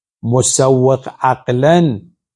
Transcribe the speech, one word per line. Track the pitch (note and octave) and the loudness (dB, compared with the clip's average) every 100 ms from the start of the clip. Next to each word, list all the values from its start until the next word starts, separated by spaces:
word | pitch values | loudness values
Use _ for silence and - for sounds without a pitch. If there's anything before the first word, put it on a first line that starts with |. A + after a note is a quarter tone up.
| _ _ | _ _
مسوق | A2+ B2 B2 - C3+ C3 B2+ C3 - | -2 0 0 0 2 2 2 -2 -6
عقلا | - C3 B2+ - B2 C#3 F3 E3 G#2+ - _ _ | -6 -4 -4 -4 -2 2 2 0 -4 -12 _ _